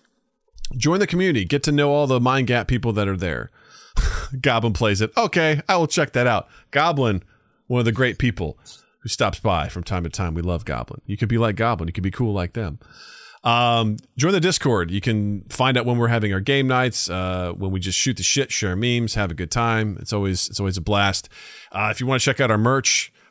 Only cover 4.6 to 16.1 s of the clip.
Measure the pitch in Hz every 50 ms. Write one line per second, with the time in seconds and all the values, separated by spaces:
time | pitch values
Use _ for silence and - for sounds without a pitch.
4.6 | 107 117 98 - 117 107 101 98 110 110 - 233 233 180 - 175 160 156 151 143
5.6 | - - 190 175 165 147 - 170 151 - - 123 123 123 113 98 - - - -
6.6 | - - - 139 151 170 165 139 131 113 101 90 - _ _ _ _ _ _ _
7.6 | _ - 123 123 117 117 110 104 131 120 101 - - 120 - - 90 73 65 _
8.6 | - - - - _ _ _ _ - 110 - - 123 101 - - - 110 92 82
9.6 | 73 - - 90 85 - 95 90 85 78 - - 95 85 80 85 82 90 87 80
10.6 | - - 67 58 60 - - - - - 101 - - 107 113 113 117 113 101 90
11.6 | 113 120 117 87 82 82 85 - 92 98 - - 123 110 101 98 87 87 - 117
12.6 | 107 85 73 - - - - - - - - - - - - - - 120 117 117
13.6 | 123 120 117 117 113 107 107 - - _ - - 135 175 202 185 156 185 175 -
14.6 | - 143 117 98 87 82 90 101 - 123 110 107 101 104 104 98 - - - -
15.6 | 127 131 127 123 117 123 120 120 120 117